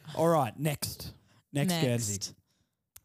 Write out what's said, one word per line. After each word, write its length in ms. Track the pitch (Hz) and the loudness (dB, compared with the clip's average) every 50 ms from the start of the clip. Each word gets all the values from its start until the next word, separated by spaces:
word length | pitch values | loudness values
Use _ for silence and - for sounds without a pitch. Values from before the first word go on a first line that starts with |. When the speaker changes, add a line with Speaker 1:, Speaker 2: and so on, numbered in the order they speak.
| - 156 147 | -16 -8 -2
Speaker 1:
All 120 | - 160 | 2 4
right, 300 | 165 165 151 131 107 101 113 | 4 6 4 2 0 -2 -2
next. 540 | 147 156 139 - - - - - - - - - _ _ _ _ _ - | -2 -2 -2 -2 -6 -10 -10 -10 -14 -14 -14 -18 _ _ _ _ _ -6
Next 180 | - 139 143 185 | -2 0 0 2
Speaker 2:
Next. 120 | 170 165 147 | 2 2 2
Speaker 1:
Guernsey. 340 | 123 120 117 110 104 101 98 - - - _ _ _ _ _ _ _ _ _ _ _ _ - | 2 2 0 0 -2 -4 -6 -6 -10 -12 _ _ _ _ _ _ _ _ _ _ _ _ -16